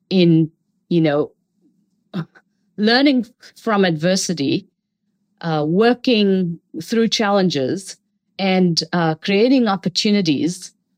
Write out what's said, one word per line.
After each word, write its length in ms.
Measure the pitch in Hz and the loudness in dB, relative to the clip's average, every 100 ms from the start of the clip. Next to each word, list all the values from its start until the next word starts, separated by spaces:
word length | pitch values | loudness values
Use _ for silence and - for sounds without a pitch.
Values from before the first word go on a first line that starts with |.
| - | -4
in, 400 | 185 170 160 156 _ _ _ - | 2 4 4 2 _ _ _ -4
you 140 | 175 | 0
know, 320 | 156 147 135 _ _ _ _ _ _ _ _ 180 - _ _ _ _ - | 0 0 -4 _ _ _ _ _ _ _ _ -12 -12 _ _ _ _ -2
learning 480 | 214 247 294 254 - _ - - | 0 4 4 2 -2 _ -20 -10
from 260 | 226 202 | -4 0
adversity, 840 | 185 156 175 190 - 160 139 190 - _ _ _ _ _ _ - | 0 0 -2 -2 -4 -4 -2 -4 -6 _ _ _ _ _ _ -10
uh, 240 | 170 156 151 | -4 -2 0
working 920 | 180 233 247 262 214 196 190 170 165 _ 160 | 2 2 0 0 2 2 0 -2 -6 _ -14
through 280 | - 226 220 | -4 -2 0
challenges, 880 | - 202 202 185 147 127 185 - - _ _ _ - | 0 0 0 0 -2 -4 -6 -10 -20 _ _ _ -6
and, 420 | 190 185 180 160 165 | 0 2 2 0 -2
uh, 220 | 180 165 160 | -2 -2 -2
creating 520 | - 202 254 269 220 | -2 0 2 2 2
opportunities, 1080 | 196 180 - 214 202 160 131 156 - - _ _ | -2 -4 -2 0 0 0 0 -2 -6 -14 _ _